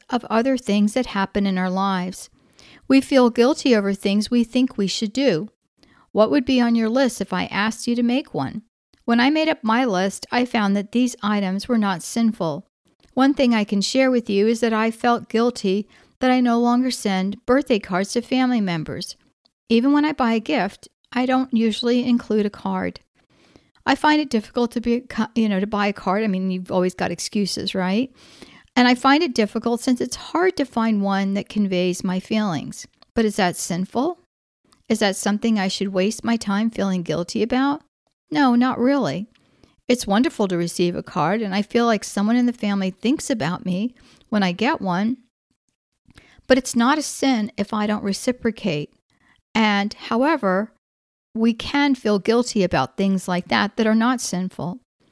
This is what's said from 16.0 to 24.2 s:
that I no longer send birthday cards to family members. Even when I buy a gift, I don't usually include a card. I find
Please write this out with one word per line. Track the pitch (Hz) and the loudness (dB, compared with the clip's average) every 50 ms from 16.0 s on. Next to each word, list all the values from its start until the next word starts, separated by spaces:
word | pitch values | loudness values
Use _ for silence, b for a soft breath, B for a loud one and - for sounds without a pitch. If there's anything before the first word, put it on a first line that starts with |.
| b b b _ | b b b _
that | 254 254 | 0 2
I | 254 254 | 2 4
no | 247 240 233 233 | 4 2 2 2
longer | 240 240 240 247 254 254 | 4 4 4 2 2 0
send | 240 - - 214 190 190 185 196 202 - _ | -2 -2 -2 -2 0 0 0 -2 -4 -4 _
birthday | - 247 277 294 - 247 202 | 0 2 2 2 2 0 0
cards | - - 185 175 196 - - | 0 -2 -2 -2 -2 -2 -4
to | 240 233 | -4 -4
family | - 262 262 262 247 247 233 202 | -2 0 0 2 2 2 0 0
members. | 185 170 160 156 - 123 - 190 - - - _ _ _ _ _ _ _ _ _ - | 0 -2 -4 -4 -6 -8 -10 -10 -12 -14 -18 _ _ _ _ _ _ _ _ _ 2
Even | 233 233 240 277 285 | 2 4 4 4 4
when | 294 294 | 4 2
I | 302 302 | 0 0
buy | - 254 226 226 | 0 0 0 0
a | 226 | 0
gift, | 220 - 311 240 180 202 - - - - _ _ _ _ - | 0 -2 -2 0 -2 -2 -4 -10 -18 -20 _ _ _ _ -4
I | 247 254 | -2 0
don't | 254 262 262 262 262 - | 2 2 0 0 0 0
usually | 226 226 226 214 - - 240 247 247 247 247 | 0 2 0 0 -2 0 0 0 2 2 2
include | 240 240 - - 214 214 202 | 2 0 0 0 0 0 0
a | 208 | -2
card. | - - - 196 190 185 185 180 - - - _ _ b b b b b b b b b b b b b b | -4 -6 -6 -4 -4 -4 -4 -6 -6 -10 -16 _ _ b b b b b b b b b b b b b b
I | - 277 | 0 0
find | - - 302 302 302 | 2 2 2 2 2